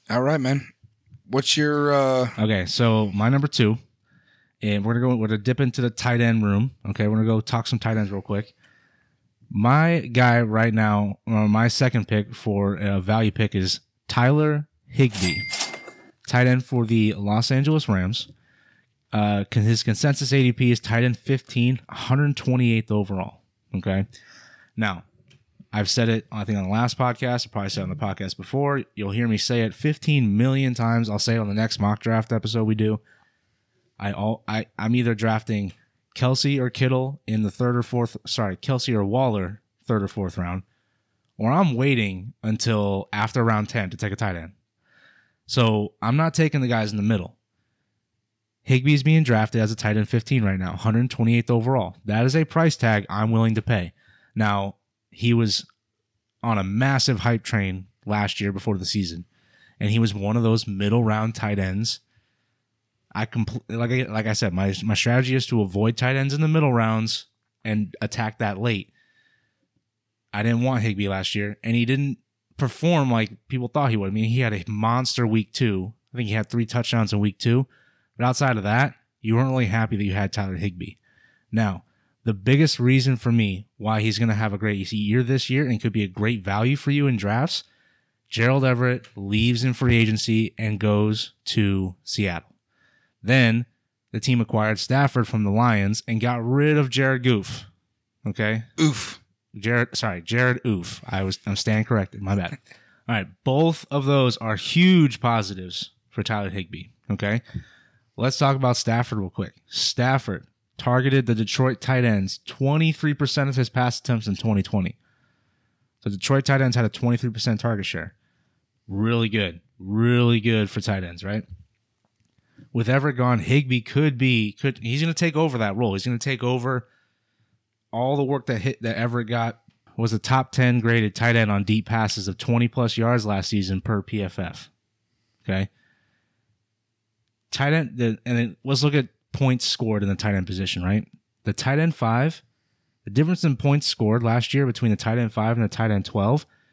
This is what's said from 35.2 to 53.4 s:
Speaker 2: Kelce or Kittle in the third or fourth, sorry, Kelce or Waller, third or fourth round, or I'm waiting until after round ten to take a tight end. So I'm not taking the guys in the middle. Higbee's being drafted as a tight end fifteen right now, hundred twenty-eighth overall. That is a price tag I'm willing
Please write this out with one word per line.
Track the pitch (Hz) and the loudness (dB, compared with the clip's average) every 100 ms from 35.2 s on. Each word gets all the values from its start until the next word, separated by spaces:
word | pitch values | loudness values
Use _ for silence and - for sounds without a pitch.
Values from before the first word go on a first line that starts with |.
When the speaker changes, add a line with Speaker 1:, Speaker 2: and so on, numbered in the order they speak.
| 113 110 - 107 98 - _ _ _ - | 0 0 -2 -4 -4 -10 _ _ _ -2
Speaker 2:
Kelce | 127 131 143 139 | 0 0 0 0
or | 127 | -2
Kittle | - 131 131 131 143 - | 0 0 2 -2 -6 -4
in | 110 | -2
the | 104 | -2
third | - 123 120 | 0 0 0
or | |
fourth, | 113 120 117 - - | -2 -2 -2 -6 -8
sorry, | - 101 90 | -4 -4 -4
Kelce | - 127 - | -4 -2 0
or | 110 98 | 0 0
Waller, | 123 131 104 92 104 _ _ - | 0 0 0 -4 -8 _ _ -4
third | 110 | -2
or | 98 | -2
fourth | - 92 - | -4 -6 -4
round, | 87 92 - _ _ _ _ _ _ - | -6 -6 -10 _ _ _ _ _ _ -4
or | 110 | 0
I'm | 160 180 120 | 2 2 2
waiting | 139 123 101 95 104 - | 0 0 -2 -6 -12 -8
until | 110 110 113 107 101 98 - | -4 -2 0 0 0 -2 -4
after | 104 113 127 | -4 -2 0
round | 117 107 104 | 0 0 -2
ten | 117 92 | -4 -6
to | 92 | -6
take | 104 | -6
a | 95 | -4
tight | 107 87 | -4 -6
end. | 82 - _ _ _ _ _ _ _ _ - | -12 -20 _ _ _ _ _ _ _ _ -4
So | 131 113 107 104 - | 2 2 2 -2 -4
I'm | 110 143 | -2 0
not | 160 | 0
taking | 160 156 151 | 2 0 0
the | 123 | 0
guys | 117 107 | -2 -2
in | 107 | -2
the | |
middle. | 104 104 92 - _ _ _ _ _ _ _ _ _ _ _ _ | 0 0 -4 -14 _ _ _ _ _ _ _ _ _ _ _ _
Higbee's | - 131 139 143 | 0 2 4 4
being | 143 160 | 4 4
drafted | 131 110 107 113 | 4 2 2 0
as | 107 | 0
a | 110 | -2
tight | 107 107 | 0 0
end | 104 | 0
fifteen | 117 - 131 | -2 0 0
right | 101 95 | 2 -2
now, | 90 | -4
hundred | 87 113 110 123 | -2 0 2 0
twenty-eighth | - 113 117 113 | 0 2 2 2
overall. | 117 120 135 90 - 104 | 0 2 0 -2 -6 -4
That | 107 131 | 0 2
is | 156 | 2
a | 156 | 0
price | 160 165 - | 2 2 2
tag | 117 104 98 | 2 2 0
I'm | 98 110 | -2 2
willing | 113 | 2